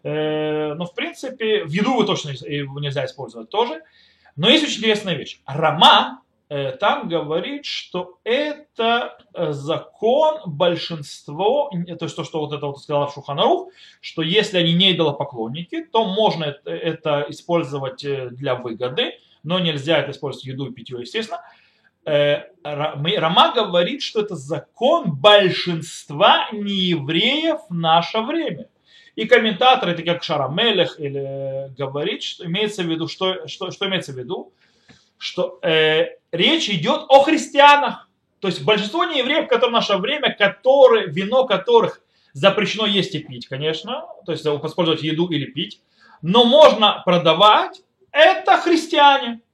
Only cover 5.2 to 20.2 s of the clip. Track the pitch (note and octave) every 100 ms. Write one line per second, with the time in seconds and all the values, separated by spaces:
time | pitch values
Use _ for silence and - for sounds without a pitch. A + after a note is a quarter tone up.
5.2 | - - - C#3 D#3 D3+ C4+ D4+ B3+ -
6.2 | _ _ _ C#3+ C3+ B2+ G#3 D4 G#3 E3
7.2 | D3 B3+ C4+ C#4+ - - - F3+ F3+ _
8.2 | G#3+ B3+ D4+ D4 - - A3+ A#3 - -
9.2 | _ - D#3+ C#3 C#3 D#3 - _ - C#4
10.2 | D#4 D4+ F#3 C#3+ F3 E3+ - E3 C#3+ -
11.2 | - D3 G3+ C#4 C#4 F3+ E3+ E3 D#3+ -
12.2 | D#3 D#3+ D3+ D3 C#3+ C#3 - D3 C#3+ -
13.2 | C#3+ C#3+ A#3 F#4 - _ - _ - -
14.2 | D#3+ G#3 G3+ F3+ E3 E3+ F#3+ E3 D#3+ C#3
15.2 | D3 A#2+ A2+ D3 F3 E4 E4 A3+ G3+ F#3+
16.2 | G#3 D#3 D3+ C#3+ - E3 E3+ D#3+ D#3 C#3+
17.2 | D3 - - E3+ C#3 C#3 C3+ - C#3+ C3+
18.2 | B2+ B2 C#3 B2 A#2+ A2 B2 D#3 C#4 -
19.2 | _ _ D3+ F#3 E3+ D3 C3+ D#3 C#3 C#3